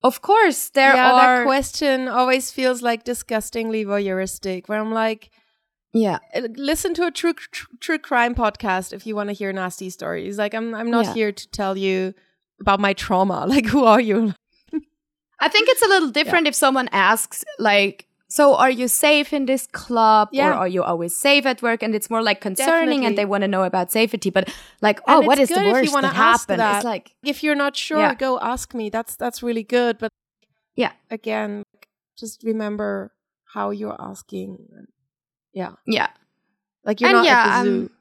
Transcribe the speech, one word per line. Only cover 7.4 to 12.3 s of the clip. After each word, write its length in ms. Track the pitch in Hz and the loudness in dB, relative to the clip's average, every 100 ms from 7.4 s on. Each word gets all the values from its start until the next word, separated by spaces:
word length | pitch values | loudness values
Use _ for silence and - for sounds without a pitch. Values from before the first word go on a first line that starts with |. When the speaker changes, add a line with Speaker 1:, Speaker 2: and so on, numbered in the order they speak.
| - - - - | -10 -18 -18 -16
Speaker 2:
true 200 | - 311 | -6 -6
crime 340 | - 254 240 | -2 -2 0
podcast 600 | 240 220 - 208 185 185 | 0 -4 -4 -4 -4 -6
if 120 | 196 220 | -14 -10
you 100 | 208 | -8
wanna 180 | 202 | -8
hear 200 | 202 196 | -8 -8
nasty 380 | 190 180 - 185 | -6 -8 -10 -14
stories. 480 | - 170 170 - 202 | -10 -8 -8 -8 -6
Like, 160 | 208 220 | -4 -4
I'm, 180 | 233 | -8
I'm 160 | 220 233 | -6 -2
not 160 | 233 220 | 0 0
Speaker 1:
Yeah. 80 | |
Speaker 2:
here 180 | 226 214 | -2 -4
to 160 | 202 - | -4 -14
tell 260 | - 196 196 | -6 -4 -2
you 380 | 190 185 190 190 _ | -2 -2 -4 -8 _